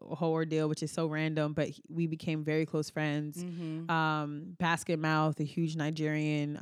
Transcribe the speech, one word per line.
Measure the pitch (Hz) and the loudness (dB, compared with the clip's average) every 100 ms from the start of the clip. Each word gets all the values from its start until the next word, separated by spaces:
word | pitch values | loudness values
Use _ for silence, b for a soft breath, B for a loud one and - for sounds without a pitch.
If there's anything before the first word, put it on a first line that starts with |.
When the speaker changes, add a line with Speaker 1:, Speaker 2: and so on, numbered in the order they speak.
Speaker 1:
whole | - 156 165 | -10 -2 0
ordeal, | 160 160 156 156 | 2 2 2 2
which | 156 | 0
is | 156 | -2
so | - 165 | -2 -2
random, | 156 156 156 151 | 0 0 2 0
but | 151 147 | 0 -2
he, | 139 - | -4 -8
we | 165 165 | -2 0
became | 160 - 156 | 0 -2 -2
very | 151 156 | 2 2
close | 156 160 151 | 2 0 -2
friends. | - 151 147 151 160 | 0 0 0 -2 -6
Speaker 2:
Mm-hmm. | 175 170 160 160 165 | -6 -6 -6 -4 0
Speaker 1:
Um, | 165 160 151 147 147 175 175 | 2 2 2 -2 -6 -8 -2
Basket | 170 165 - 160 | 2 2 0 0
Mouth, | 156 156 156 151 | 4 4 4 2
a | |
huge | 147 - 165 | -2 0 0
Nigerian, | 160 151 156 156 151 151 151 147 147 | 0 0 0 0 2 2 2 0 -2